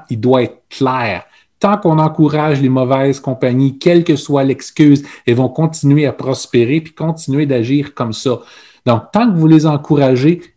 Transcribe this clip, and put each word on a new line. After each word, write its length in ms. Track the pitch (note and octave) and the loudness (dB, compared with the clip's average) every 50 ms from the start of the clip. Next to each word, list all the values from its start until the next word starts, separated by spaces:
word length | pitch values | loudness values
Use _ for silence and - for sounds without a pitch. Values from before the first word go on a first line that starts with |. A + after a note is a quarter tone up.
| - - | -8 -10
il 100 | B2+ A2 | -8 -2
doit 220 | G#2+ B2 C3 B2+ A#2+ | 0 2 2 2 0
être 180 | - - _ _ _ | -2 -6 _ _ _
clair. 560 | - - C#3 B2+ B2+ B2+ A#2+ A2 - G2 - _ _ _ _ _ _ - | -6 -4 -4 -2 -2 -4 -4 -6 -6 -8 -10 _ _ _ _ _ _ -4
Tant 180 | - G3+ G#3 | -2 0 0
qu'on 200 | G#3 - F3 D#3 D#3 | 0 0 0 2 2
encourage 640 | D#3 D3+ D#3 - D#3 C#3+ D3 D3+ D3+ D#3 D3 C3+ | 0 0 2 0 0 0 0 -2 -2 0 0 0
les 80 | C#3 B2+ | 0 0
mauvaises 500 | B2+ C3 B2+ B2 C3+ C3+ C3+ C#3 C3 - | 0 0 0 0 0 0 0 -2 -2 -4
compagnies, 580 | - C#3 C3 B2 C#3 B2 A#2+ C3 C#3 C3+ C3+ - | -6 -8 -6 -4 -2 -2 0 0 0 0 -2 -2
quelle 240 | - F3 F3 F3 E3 | 0 2 2 2 2
que 100 | - D#3 | 2 -2
soit 280 | - - - C#3+ C#3 C3+ | -2 -2 -4 -2 -2 0
l'excuse, 580 | C3+ B2+ - - - - - D3+ D3 C#3+ C#3+ C#3+ - - - - | 0 -2 -4 -8 -12 0 2 4 4 4 4 2 -6 -18 -8 -2
elles 100 | B2 A#2+ | -2 0
vont 140 | A#2+ C3 B2 | 0 0 -2
continuer 560 | - - D#3+ D#3+ D#3+ - - C#3 C#3+ D3+ D3 | -2 -2 -4 -4 -4 -2 0 2 2 2 2
à 80 | C3 - | -2 -4
prospérer 640 | - B2+ C3 C3+ - - - - A#2+ A#2 A#2 D3 E3 | -4 -6 -6 -6 -6 -6 -2 0 0 0 2 0 -4
puis 140 | D#3+ - _ | -4 -8 _
continuer 520 | - D#3 D#3+ D#3+ D#3+ - - C3+ C#3+ D3+ | -8 -6 -6 -6 -8 -6 -6 -4 -2 -2
d'agir 480 | C#3 C3 A#2+ A2 B2 C#3 D3 C#3+ - - | -2 -2 -2 -2 -2 -2 -2 -2 -4 -6
comme 200 | - B2+ A2+ G#2+ | -8 -6 -6 -6
ça. 260 | - - C3+ A#2+ - - - - - - _ _ _ - | -6 -4 -4 -4 -6 -8 -20 -20 -20 -20 _ _ _ -2
Donc, 260 | B2 A#2 G#2+ - - | 0 0 0 -2 -2
tant 180 | - G#3 A#3+ A#3+ | -2 0 0 2
que 40 | F#3 | 2
vous 100 | E3 D#3+ | 2 4
les 180 | D#3 D#3+ D#3 D3 | 6 6 6 4
encouragez, 760 | D#3+ D3 C#3+ - - D#3 C#3+ C#3 C3 B2+ B2 C3+ D#3 F3 E3+ - - _ | 2 -2 -2 -2 0 2 2 2 2 2 2 2 0 0 0 -4 -18 _